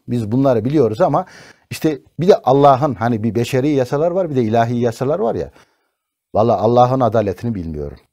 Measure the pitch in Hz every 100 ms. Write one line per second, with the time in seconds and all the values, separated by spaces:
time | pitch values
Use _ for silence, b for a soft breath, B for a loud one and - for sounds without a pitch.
0 | - 120 104 123 139 120 117 151 113 110
1 | 175 147 185 B B B B - 160 139
2 | _ - 170 185 - 139 143 131 151 98
3 | 117 113 113 104 117 131 147 139 123 147
4 | 170 175 170 131 110 117 117 120 117 113
5 | 131 170 220 123 69 - b b b b
6 | _ _ _ 95 117 98 110 120 123 131
7 | 117 113 104 92 120 104 82 76 71 64
8 | _